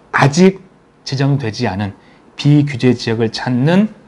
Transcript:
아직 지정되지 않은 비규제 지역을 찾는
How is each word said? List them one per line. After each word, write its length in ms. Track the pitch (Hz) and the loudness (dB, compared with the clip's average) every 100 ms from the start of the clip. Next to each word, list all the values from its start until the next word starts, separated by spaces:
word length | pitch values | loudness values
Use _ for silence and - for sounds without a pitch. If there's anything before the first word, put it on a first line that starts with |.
| _ | _
아직 520 | - 139 147 190 190 - _ _ _ | -2 0 4 2 2 -6 _ _ _
지정되지 640 | - 131 139 139 113 107 120 | -10 -4 -2 -2 -4 -4 -4
않은 240 | 95 104 - _ _ _ | -4 -6 -8 _ _ _
비규제 600 | - 143 147 147 131 127 | -4 2 2 2 0 0
지역을 360 | 120 - 113 113 | 0 -2 -2 -2
찾는 600 | - - 123 139 180 214 - | -4 -4 -2 2 2 0 -4